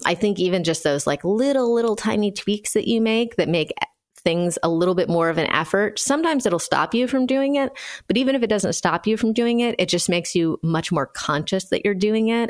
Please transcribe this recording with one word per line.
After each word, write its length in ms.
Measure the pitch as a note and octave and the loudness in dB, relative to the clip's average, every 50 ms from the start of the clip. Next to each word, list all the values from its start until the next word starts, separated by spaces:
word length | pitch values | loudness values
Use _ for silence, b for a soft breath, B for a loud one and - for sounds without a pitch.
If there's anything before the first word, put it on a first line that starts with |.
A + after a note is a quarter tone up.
| - | -2
I 100 | - F3 | -2 0
think 240 | E3+ A3 G#3 G3 - | 0 0 0 0 0
even 240 | F3+ F3+ F#3 F#3 E3 | 0 0 2 0 0
just 220 | E3 D#3+ - - | 0 -2 0 0
those, 200 | D3+ C#3+ C#3+ - | 0 0 0 0
like, 200 | D3 C#3+ C#3+ - | -2 -2 -2 -2
little, 480 | F3 G3+ A3 C4 C#4+ C#4 C4+ B3 A#3 A#3 | -2 0 2 2 2 2 2 2 2 2
little 240 | A#3 A#3 A#3 G#3 G#3+ | 2 2 0 -2 -2
tiny 340 | - A3 G#3+ G#3+ G#3 G3+ | -2 -2 0 0 0 -2
tweaks 400 | G3 - - G3 G#3 G3+ G#3 - | -2 -4 -4 -2 -4 -2 -4 -2
that 160 | - A3 - - | -2 0 0 0
you 140 | A#3 A3+ | 0 2
make 340 | A3+ A3 A3 A3+ A#3+ A#3 - | 2 2 2 0 0 -2 0
that 140 | - D#3+ D3+ | -2 0 0
make 240 | E3 E3 D#3 D#3 - - - - _ _ _ _ _ - | 0 0 0 -2 -4 -8 -10 -10 _ _ _ _ _ -6
things 400 | - F3 E3 F3 F3 F3 E3 - - | -4 -2 0 0 0 -2 -2 -2 -2
a 40 | E3+ | 0
little 280 | E3 E3 F3+ F#3 F#3 | 2 2 2 2 2
bit 120 | F3+ F3+ - | 2 0 2
more 220 | E3+ E3+ E3 E3 | 2 2 2 2
of 80 | D#3+ D#3+ | 2 0
an 80 | D#3 - | 0 0
effort, 480 | - D#3 D#3+ - - G3 G#3 G#3 G#3 - | 0 -2 0 0 0 0 0 0 -2 -4
sometimes 480 | - - C#4 D4+ D#4+ E4 D#4 C4+ - G#3 | 0 0 0 2 2 0 0 0 0 0
it'll 100 | F3 D#3+ | 0 0
stop 380 | - - C#3+ C#3 D#3 D#3+ - | -2 -2 0 0 0 0 0
you 120 | A#3 B3+ B3 | -2 0 0
from 200 | C4+ C4 B3+ B3+ | 0 0 0 0
doing 280 | C4 C4+ C#4 C#4 C#4+ | 0 0 0 0 0
it. 160 | C#4+ C#4 C4 B B B B B B B - | 0 -2 -2 B B B B B B B 0
But 100 | F#3+ A#3+ | 2 2
even 180 | C4 C4 C4+ | 4 2 2
if 60 | C4 | 2
it 80 | A#3 G3+ | 2 2
doesn't 240 | G#3+ G3+ G3 G3+ - | 2 0 0 0 -2
stop 320 | - - F3 D#3 F3 - | 0 0 0 0 0 0
you 120 | G#3+ A3 G#3+ | 0 0 2
from 160 | - A3+ A3 | 0 0 2
doing 260 | A#3+ A#3 A#3 A#3 A#3 | 2 2 2 2 2
it, 160 | A#3+ A#3+ - - | 2 0 0 0
it 100 | F#3 - | 0 0
just 220 | F3 F3 - - | 0 0 0 0
makes 240 | F3 F3 E3+ - - | 0 0 -2 0 0
you 260 | F3 E3 D#3+ - - - | 0 2 2 0 -2 -2
much 280 | E3 E3 D#3+ E3 - | 0 0 0 0 0
more 140 | F3+ D3+ C3+ | 0 0 0
conscious 600 | - - - - - D3+ D3+ D3+ - G3 F#3+ - | -2 -6 -8 -4 -2 -2 -2 -2 -2 -2 -4 -2
that 200 | - - - - | -2 -4 -2 0
you're 80 | G#3 G3+ | -2 0
doing 360 | F#3 G3+ G#3+ A3 A3 A3 A3 | 0 0 0 2 2 0 0
it. 200 | A#3 A#3 A#3 A3+ | 0 0 -2 0